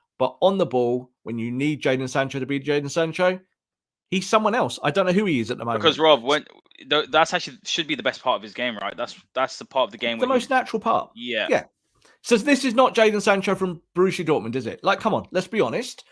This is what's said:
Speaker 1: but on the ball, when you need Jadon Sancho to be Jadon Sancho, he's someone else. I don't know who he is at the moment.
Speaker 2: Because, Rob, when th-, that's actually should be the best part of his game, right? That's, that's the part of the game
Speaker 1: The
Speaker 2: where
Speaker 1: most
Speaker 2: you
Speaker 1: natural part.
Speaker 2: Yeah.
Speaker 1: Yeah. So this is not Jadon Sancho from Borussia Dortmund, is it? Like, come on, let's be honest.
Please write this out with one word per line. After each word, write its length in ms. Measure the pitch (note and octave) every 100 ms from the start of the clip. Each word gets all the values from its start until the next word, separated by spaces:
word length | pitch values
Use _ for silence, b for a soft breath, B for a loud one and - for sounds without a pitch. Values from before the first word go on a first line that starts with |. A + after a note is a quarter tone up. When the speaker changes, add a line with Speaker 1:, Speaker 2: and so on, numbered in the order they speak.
| _ _
Speaker 1:
but 180 | C3 -
on 180 | F3+ G3
the 80 | E3
ball, 440 | B2 A#2+ B2 B2+ _
when 160 | - A#2
you 140 | A#2
need 300 | B2 D3 D3
Jadon 260 | C#3+ C3 B2+
Sancho 320 | D3 C3+ C#3
to 60 | C#3
be 120 | C#3
Jadon 320 | C#3 D3 C#3+
Sancho, 480 | E3+ E3 D#3+ F#3 F#3 - _ _ _ _ _ _
he's 180 | F#3+ F#3
someone 260 | A3+ G#3+
else. 240 | G3+ C#3 -
I 80 | D3
don't 160 | E3+ F#3
know 60 |
who 140 | F3+ G#3
he 120 | C3+
is 120 | G#2+
at 80 | A#2+
the 60 |
moment. 180 | A#2+ A2
Speaker 2:
Because, 160 | D#3 C3+
Rob, 240 | D#3+ C#3
when 220 | A#2 D3 - - _ - C3+
th-, 160 | D3 B2+
that's 220 | D#3 E3
actually 260 | F3+ D3+ B2+
should 220 | - - D3+
be 80 |
the 80 | C#3+
best 200 | B2+ -
part 140 | C3 G#2
of 60 |
his 100 | G#2+
game, 240 | G2 B2 G#2+
right? 180 | G2+ A#2+
That's, 200 | A#2+ - _
that's 260 | - C3 -
the 60 |
part 240 | A#2+ C3+ A#2
of 40 |
the 60 | G#2+
game 200 | A#2+ A#2
Speaker 1:
The 80 | B3
Speaker 2:
where 80 | B3+
Speaker 1:
most 140 | B3+
Speaker 2:
you 60 | C4
Speaker 1:
natural 240 | B3+ A3
part. 300 | A3+ A3 -
Speaker 2:
Yeah. 320 | A#2 A#2+ A2 G2
Speaker 1:
Yeah. 160 | G#3+ - _ _ _ b b
So 160 | - A#3
this 260 | A#3 C#4
is 100 | C4+
not 200 | A3+ B3+
Jadon 260 | - A3 G#3
Sancho 340 | G3+ G3 G3
from 280 | F#3+ F#3 D#3+ _
Borussia 300 | F3 F#3 -
Dortmund, 320 | D#3+ C3+ A2+ B2+
is 100 | A2
it? 160 | F2
Like, 160 | F3+ G3
come 140 | A3
on, 140 | C#3 F#2
let's 160 | C4+ C#4
be 140 | G#3+
honest. 440 | C3 D#3 B3 - b